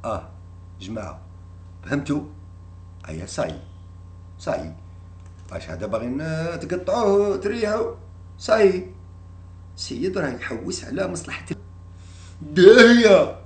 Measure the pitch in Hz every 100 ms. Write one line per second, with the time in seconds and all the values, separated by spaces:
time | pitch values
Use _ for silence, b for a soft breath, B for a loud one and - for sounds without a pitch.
0 | 120 107 - - - - - - 92 110
1 | 92 - - - - - - - - 143
2 | 139 147 - - - - - - - -
3 | - 80 98 - 82 - - - - -
4 | - - - - - - - - - -
5 | - - - - - 87 - 82 104 95
6 | 120 135 160 160 165 170 156 180 - 208
7 | 214 196 202 196 208 233 214 214 - -
8 | - - - - - 220 202 180 - -
9 | - - - - - - - - - 120
10 | 175 190 147 120 - 113 170 - - 135
11 | 185 175 - - - - - - - b
12 | b b b b 151 151 185 240 233 240
13 | 220 190 135 -